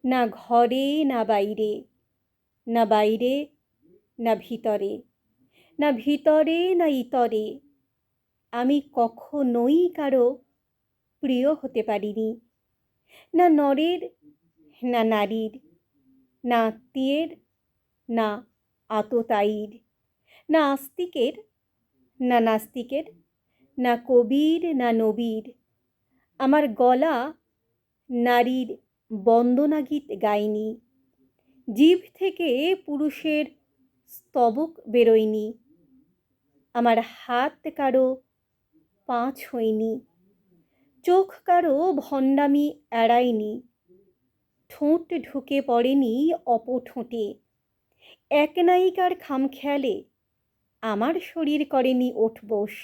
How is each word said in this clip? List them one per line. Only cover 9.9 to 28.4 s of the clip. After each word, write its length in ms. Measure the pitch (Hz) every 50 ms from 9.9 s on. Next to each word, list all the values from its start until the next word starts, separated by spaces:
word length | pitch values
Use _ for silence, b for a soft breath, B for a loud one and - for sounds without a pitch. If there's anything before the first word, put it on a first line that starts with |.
| 359 -
কারো 280 | 294 277 262 262 240 240 - - _ _ _ _ _ _ _ _ _ _ _ _ _ _ _ _
প্রিয় 260 | - 269 254 247 254 285 311
হতে 280 | 294 - 262 - 226
পারিনি, 460 | 214 226 214 208 196 208 202 220 220 220 233 226 _ _ _ _ _ _ _ _ _ _ _ _ b b b b b b -
না 120 | 330 359 349
নরের 520 | 311 294 285 277 277 269 311 339 359 - - 349 _ _ _ - _ _ _ _ _ _ _ _ _ _
না 180 | 240 247 240 233 220
নারীর, 480 | 220 220 208 208 196 220 226 220 214 214 262 _ _ _ _ _ _ _ _ _ _ _ _ _ _ _ _ -
না 140 | 240 240 233 226
আত্মীয়ের 640 | 220 220 220 _ _ _ 269 262 269 277 302 330 320 320 _ _ _ _ _ _ _ _ _ _ _ _ _ _ -
না 200 | 233 226 220 214 208 226 - _ _ _ _ _ _ _ _ _
আততায়ীর, 800 | 226 214 208 214 254 233 226 - 226 202 208 208 214 208 214 208 208 - _ _ _ _ _ _ _ _ b b b b b b
না 120 | 302 320 302 277
আস্তিকের 640 | 277 269 277 - _ - 359 359 _ 294 226 269 320 427 - _ _ _ _ _ _ _ _ _ _ _ _ _ _ _
না 180 | 254 247 247 233
নাস্তিকের, 680 | 226 226 220 214 214 - _ 254 233 - 269 294 - - - _ _ _ _ _ _ _ _ _ _ _ _ -
না 140 | 247 247 240 233 240 -
কবির 540 | 254 240 240 214 262 285 302 311 330 339 349 339 311
না 120 | 254 247 240
নবীর। 520 | 226 226 220 220 208 220 233 233 220 220 220 247 - _ _ _ _ _ _ _ _ _ _ _ _ _ _ _ _ -
আমার 240 | 269 269 285 302 294 262 208 -
গলা 340 | 247 247 254 262 294 330 294 233 247 302 320 _ _ _ _ _ _ _ _ _ _ _ _ _ _ -
নারীর 580 | 254 240 240 247 240 240